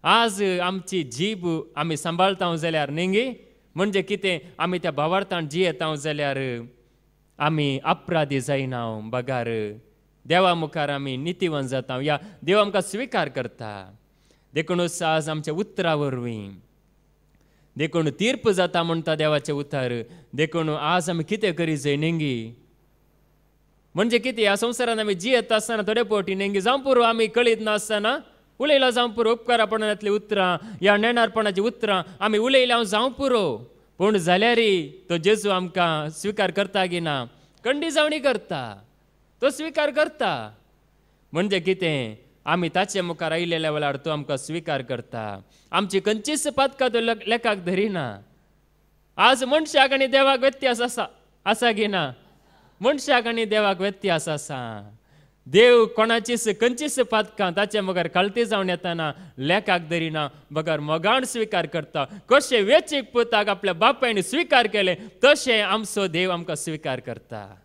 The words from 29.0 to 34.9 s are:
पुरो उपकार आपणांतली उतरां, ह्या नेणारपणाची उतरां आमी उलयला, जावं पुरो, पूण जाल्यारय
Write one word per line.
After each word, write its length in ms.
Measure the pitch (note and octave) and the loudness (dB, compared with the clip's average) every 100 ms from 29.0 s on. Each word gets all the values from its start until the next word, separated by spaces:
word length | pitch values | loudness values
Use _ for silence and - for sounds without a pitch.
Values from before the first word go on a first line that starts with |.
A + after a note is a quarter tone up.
| A#3+ | 0
पुरो 220 | G#3+ A3+ | 0 0
उपकार 280 | A#3 A#3 A#3+ | 0 2 2
आपणांतली 500 | G#3+ A3 G#3+ G#3 G#3 | 2 2 0 -2 0
उतरां, 480 | G#3 G#3 G3+ F#3 E3+ - F3+ | -2 0 0 2 0 -4 0
ह्या 160 | F#3+ G#3 | 4 4
नेणारपणाची 640 | A3+ A#3+ A3+ A3 G#3 F#3+ | 4 2 2 2 0 0
उतरां 420 | G#3+ - G#3 F#3+ E3+ F3 | -2 -2 0 0 -2 -4
आमी 180 | G#3 G#3+ | 0 2
उलयला, 460 | A#3 C4+ B3+ A#3+ | 4 4 4 2
जावं 280 | G#3+ G#3 B3+ | 2 0 -2
पुरो, 460 | A#3+ C#4 A#3+ F3 A2 - _ _ - | -2 0 2 0 -4 -10 _ _ 0
पूण 200 | G3 G#3 | 2 2
जाल्यारय 680 | E3 F3+ A3+ A#3 A3 F#3 C#3+ | 2 4 4 4 4 2 -2